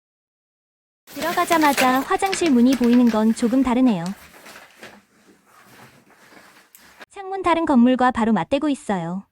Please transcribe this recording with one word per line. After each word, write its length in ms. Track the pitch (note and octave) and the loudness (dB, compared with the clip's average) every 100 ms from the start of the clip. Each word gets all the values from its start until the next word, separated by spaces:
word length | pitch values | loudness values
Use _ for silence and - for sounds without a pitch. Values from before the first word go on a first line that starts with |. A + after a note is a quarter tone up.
| _ _ _ _ _ _ _ _ _ _ | _ _ _ _ _ _ _ _ _ _
들어가자마자 960 | _ - D#4 F4 F4 E4 D4+ C4+ B3+ C4 | _ -10 -6 -2 0 2 2 2 2 0
화장실 500 | C4+ F#4+ G4 F#4+ F4 | -2 -2 -2 -2 0
문이 280 | B3 A#3+ C4+ | 2 2 2
보이는 320 | A#3+ B3 A#3+ | 2 4 4
건 260 | A3 A3 A3+ | 2 0 0
조금 260 | A#3+ C4 | 0 0
다르네요. 440 | B3+ A#3+ C4 F#3+ E3+ G3 - - - - - - - - _ _ _ _ _ _ - - - _ _ _ _ - - _ _ - - - - | 0 2 0 0 -4 -10 -16 -20 -20 -20 -20 -20 -20 -20 _ _ _ _ _ _ -20 -20 -20 _ _ _ _ -20 -20 _ _ -20 -20 -20 -20
창문 340 | - F#4+ G4 | -16 -10 -6
다른 220 | F4+ E4 D#4+ | -2 -2 2
건물과 460 | C#4 A#3+ B3+ B3+ | 4 4 2 0
바로 200 | B3+ A3 | 0 -2
맞대고 380 | G#3+ E3 C#4+ D4+ | -2 -2 -4 -2
있어요. 580 | C4+ - G3 E3 F#3 - | -6 -6 -8 -6 -10 -12